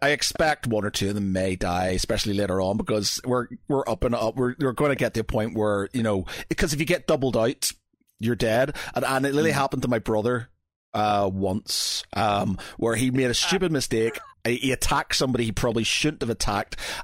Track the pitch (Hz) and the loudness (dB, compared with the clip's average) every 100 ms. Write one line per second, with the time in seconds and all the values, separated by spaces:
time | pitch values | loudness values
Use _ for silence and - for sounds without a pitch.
0 | 139 147 - - 160 147 120 107 104 - | 0 2 0 2 0 0 0 0 0 -2
1 | 98 104 98 92 95 92 92 87 92 92 | -2 0 0 0 0 0 0 0 0 0
2 | - 107 110 101 98 95 92 107 101 107 | 0 -2 0 0 0 2 2 0 0 0
3 | 98 - 127 123 120 - - 139 131 107 | 0 -2 0 0 -2 -8 -2 0 0 0
4 | 123 117 110 127 123 131 135 113 147 131 | 0 0 0 0 -2 0 -2 2 2 2
5 | 120 113 110 113 110 107 104 101 98 123 | 0 -2 -2 -2 0 0 0 0 -2 -2
6 | 113 98 98 - - - 175 143 156 175 | 0 0 -2 -8 -6 -2 0 0 0 0
7 | - 151 131 113 117 - - - _ _ | 0 2 2 2 0 0 -4 -6 _ _
8 | _ - 113 113 117 113 135 - - 120 | _ -4 -2 2 2 2 2 -2 -6 -2
9 | 127 135 139 143 160 139 139 135 120 117 | 0 2 2 2 2 2 0 -2 0 0
10 | 107 107 113 123 117 _ _ _ _ 104 | 0 0 2 -2 -4 _ _ _ _ 0
11 | 107 101 98 95 95 95 - - - - | 2 2 2 0 0 -2 -4 -4 -2 -4
12 | - - 107 101 95 92 - - 113 113 | -4 0 2 2 0 -4 -8 -4 -2 0
13 | 127 131 127 113 - 185 180 143 - 113 | 0 2 2 2 0 0 0 0 0 0
14 | 113 - - - 117 123 131 127 - 143 | 0 -2 -14 -6 -2 0 0 0 0 0
15 | - - 139 123 113 98 123 113 107 - | 0 0 0 0 0 0 0 2 0 0
16 | 151 - 120 110 - 101 - - - - | 0 -2 -4 -2 0 0 -2 -8 -10 -10